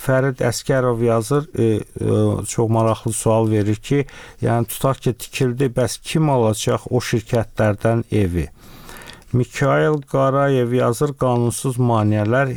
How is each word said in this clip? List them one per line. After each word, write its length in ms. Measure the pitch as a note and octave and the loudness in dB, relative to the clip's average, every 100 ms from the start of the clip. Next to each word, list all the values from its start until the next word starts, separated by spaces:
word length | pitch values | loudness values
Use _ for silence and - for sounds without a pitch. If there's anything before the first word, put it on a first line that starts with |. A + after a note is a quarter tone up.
| - | -2
Fərid 320 | C3 C3+ B2+ | 0 0 -2
Əskərov 640 | B2 - - C3+ B2+ A2+ | -2 -2 -2 0 0 0
yazır, 440 | A#2 A2+ A2 C#3+ D3 - | 2 0 0 -2 -2 -2
e, 60 | |
e, 160 | A2+ G#2 - - G#2+ G#2+ G#2+ G2+ G2 | 0 0 -4 -6 0 2 2 0 -4
çox 240 | - A2 | -2 0
maraqlı 420 | A2+ A2+ A2 A#2 | 2 2 0 -4
sual 380 | G#2+ A2+ A2 A2 | -2 2 2 4
verir 260 | G#2+ G2+ G#2+ | 2 2 -2
ki, 300 | - C#3+ C3+ - - - | 0 -2 -2 -8 -20 -6
yəni 220 | A#2+ A#2 A#2 | -2 0 -2
tutaq 340 | - C#3 B2+ | -2 -2 0
ki, 120 | C3 | -2
tikildi, 520 | A#2 - - C3 A#2+ | -4 -8 -2 -2 0
bəs 340 | C#3 B2 A#2+ - | -2 0 -2 -2
kim 280 | - E3 D#3 | -4 0 2
alacaq 500 | C3 A2 G#2+ - A#2 - | 2 2 0 -2 -2 -2
o 80 | B2 | -4
şirkətlərdən 1080 | - A#2+ - A#2 G#2 - G#2+ G2 A2+ A#2 - | 0 -4 0 -2 -2 0 0 2 0 0 0
evi? 360 | A2+ F#2+ F2 D2 - - - - - - - - | 0 0 0 -4 -8 -20 -20 -20 -18 -18 -20 -4
Mikail 720 | B2 B2 - C#3 C#3+ D#3 D3+ | -2 -2 0 0 2 2 0
Qarayev 680 | C#3 C3+ C3+ C#3 C#3 C3+ A#2+ | -2 0 2 2 2 2 0
yazır, 360 | B2 A#2+ A#2 D3 | 0 0 0 -2
"Qanunsuz 680 | C3+ B2+ A#2+ A#2 - C#3 A#2+ | -2 0 2 0 -2 -4 0
maneələr 800 | B2 A2+ G#2+ G#2+ G#2 B2+ C3+ | 2 2 2 2 2 2 0